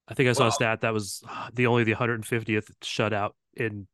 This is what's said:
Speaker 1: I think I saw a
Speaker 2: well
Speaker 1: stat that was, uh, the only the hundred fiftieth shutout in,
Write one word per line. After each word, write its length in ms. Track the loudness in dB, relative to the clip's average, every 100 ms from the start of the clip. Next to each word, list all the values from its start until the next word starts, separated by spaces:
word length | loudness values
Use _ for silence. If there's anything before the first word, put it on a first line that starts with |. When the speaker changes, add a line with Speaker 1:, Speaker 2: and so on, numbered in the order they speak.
| -16
Speaker 1:
I 60 |
think 160 | -2 0
I 40 |
saw 100 | 4
a 20 | 4
Speaker 2:
well 60 |
Speaker 1:
stat 300 | 4 0 0
that 120 | 0
was, 300 | -2 -4 -10 -12
uh, 220 | -12 -8
the 140 | 0 2
only 160 | 4
the 100 | 4
hundred 320 | 2 0 -2 -2
fiftieth 440 | -4 0 -2 -2 -12
shutout 500 | -8 0 0 0 -4 -6 _ -6
in, 320 | -4 -4 -14